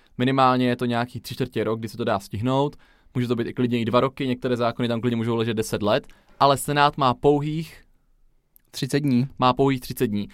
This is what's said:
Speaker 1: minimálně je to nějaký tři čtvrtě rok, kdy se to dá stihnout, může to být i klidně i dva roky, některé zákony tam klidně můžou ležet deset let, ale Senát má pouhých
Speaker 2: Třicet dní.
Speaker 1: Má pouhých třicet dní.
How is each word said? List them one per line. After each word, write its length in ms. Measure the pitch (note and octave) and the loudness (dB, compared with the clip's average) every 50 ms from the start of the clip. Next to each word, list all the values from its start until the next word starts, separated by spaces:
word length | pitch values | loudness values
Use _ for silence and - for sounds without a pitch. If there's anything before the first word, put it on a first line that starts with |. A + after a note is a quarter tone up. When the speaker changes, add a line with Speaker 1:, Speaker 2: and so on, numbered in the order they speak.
| _ _ _ - | _ _ _ -2
Speaker 1:
minimálně 500 | B2 C3 C3+ C3+ C3 B2+ B2+ B2+ B2+ B2 | 0 0 2 4 4 4 4 4 2 0
je 60 | B2 | 0
to 100 | B2 C3 | 0 -2
nějaký 340 | B2 A#2+ A#2 A#2+ B2 - A2 | -2 -2 -2 -4 -4 -8 -12
tři 160 | - - - | -12 -10 -8
čtvrtě 280 | - C3+ - - A2+ G#2 | -6 -6 -6 -4 -4 -2
rok, 160 | G#2+ A2+ A2+ | -2 -2 -4
kdy 100 | A2+ G#2+ | -6 -8
se 80 | - A2+ | -8 -6
to 60 | A2+ | -2
dá 160 | A#2 G#2+ G2 | -2 -2 -2
stihnout, 560 | G2 - - G2+ A2 B2+ C3 C3+ C#3+ D3 - - - _ _ _ _ _ - | -4 -6 -8 -4 -2 0 0 0 0 -2 -4 -8 -20 _ _ _ _ _ -6
může 120 | B2+ B2 A#2 | -4 -2 0
to 80 | A#2+ | 0
být 120 | A#2 A2+ - | -2 -2 -4
i 60 | - | -2
klidně 260 | - B2+ A#2+ B2 A#2+ | -2 0 0 0 0
i 40 | A2+ | 0
dva 140 | A2+ A#2 B2 | 2 2 2
roky, 280 | C3 C3+ C3 - C#3 C3 | 2 2 0 -2 -4 -4
některé 300 | B2 B2+ - B2+ B2 A2+ | -4 -2 -2 -2 -2 0
zákony 300 | A#2+ A#2 A#2 - B2 A#2 | 0 -2 -2 -2 -2 -2
tam 140 | A#2 A2+ | -2 -2
klidně 140 | A2+ B2 A#2 A2+ | -2 -2 0 0
můžou 180 | A2+ A#2+ A#2 | 0 0 0
ležet 180 | A2+ A2+ A#2 A2 | 0 0 -2 -2
deset 300 | G#2+ A2 - A2+ - G2+ | -2 -4 -4 -4 -2 0
let, 240 | G#2 A#2 C#3 - - - _ _ _ _ - | 0 0 0 -2 -6 -16 _ _ _ _ 2
ale 180 | C3+ C#3 C#3 - | 2 4 4 2
Senát 400 | - - C#3+ C#3+ C#3+ D3 C#3+ D3 | 0 -2 0 2 2 2 2 2
má 160 | C#3 B2+ B2 | 0 0 0
pouhých 680 | - - C#3+ D3 D3 D3 D#3 D3+ D#3+ D#3+ - - - - _ _ _ _ _ _ _ _ _ _ _ _ _ _ _ _ _ | 2 2 2 2 2 0 -4 -6 -6 -8 -10 -14 -20 -20 _ _ _ _ _ _ _ _ _ _ _ _ _ _ _ _ _
Speaker 2:
Třicet 280 | - - D3 B2+ - D3 | -10 -8 -4 -2 0 0
dní. 280 | D3 C#3 B2 A#2+ C3 C#3 - - | 2 2 2 2 2 0 -2 2
Speaker 1:
Má 140 | C3 B2+ B2 | 2 2 4
pouhých 280 | - C3+ C#3 C#3 B2+ | 4 4 2 2 0
třicet 260 | - - - - B2+ A#2 | -4 -8 -4 -2 -2 -2
dní. 220 | G#2 G#2 G2+ - | -2 -2 -6 -8